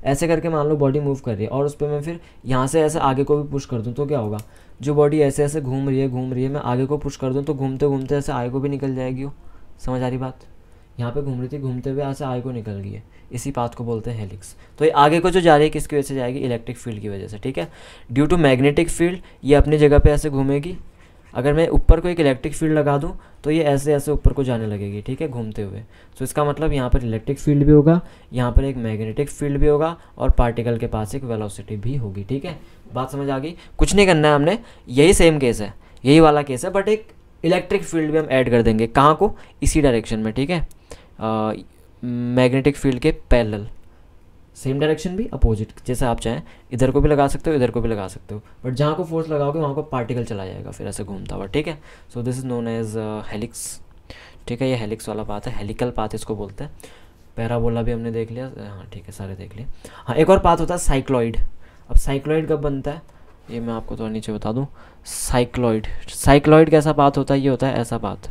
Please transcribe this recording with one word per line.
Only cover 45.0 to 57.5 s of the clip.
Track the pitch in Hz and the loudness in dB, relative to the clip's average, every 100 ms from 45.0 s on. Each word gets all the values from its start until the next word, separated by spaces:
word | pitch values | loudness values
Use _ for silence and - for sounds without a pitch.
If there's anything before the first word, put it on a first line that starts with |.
| 180 185 | -2 -6
भी, | 240 | -6
अपोजिट, | 135 123 107 110 - - | 0 0 0 -6 -10 -6
जैसे | 123 127 | -2 0
आप | 117 | -2
चाहें | 113 131 - - - | -4 -6 -10 -20 -10
इधर | 120 131 | 0 2
को | 131 | 4
भी | 143 | 4
लगा | 147 139 | 4 2
सकते | - - | 0 0
हो, | 151 | 0
इधर | 123 | 0
को | 117 | 0
भी | 113 | -2
लगा | 107 92 | -4 -6
सकते | - - 104 | -12 -14 -14
हो, | - - 127 | -14 -12 -8
but | |
जहाँ | 123 147 156 | -2 0 0
को | |
फोर्स | 170 160 156 | -4 -4 -4
लगाओगे | 151 143 151 | -2 -2 -2
वहाँ | 147 139 | -4 -4
को | |
पार्टिकल | 151 127 113 123 | -6 -6 -4 -6
चला | 113 101 95 | -6 -8 -10
जाएगा | 95 98 | -12 -14
फिर | - 101 | -12 -10
ऐसे | - | -10
घूमता | 98 98 95 98 | -10 -12 -10 -10
हुआ। | 98 | -6
ठीक | 127 156 | -4 -4
है, | 151 - - - | -10 -16 -20 -16
so | 120 | -8
this | 117 127 | -6 -6
is | 131 | -6
known | 120 117 | -6 -4
as, | 117 110 110 | -6 -6 -6
uh, | 107 107 101 | -6 -8 -8
helix। | 107 - - - - - - - - - - - | -8 -10 -10 -14 -14 -20 -20 -20 -20 -20 -20 -10
ठीक | 117 | -4
है, | 131 | -2
ये | 127 | -2
हेलिक्स | 107 110 - | -4 -8 -8
वाला | 104 | -8
पाथ | 110 104 117 | -6 -8 -6
है, | 110 | -6
हेलिकल | 101 110 120 | -6 -4 -4
पाथ | 120 107 110 | -2 -6 -6
इसको | - 107 | -8 -8
बोलते | 101 98 | -8 -10
हैं। | 151 - - - - _ - - | -14 -16 -20 -20 -20 _ -18 -8
पैराबोला | 113 | -4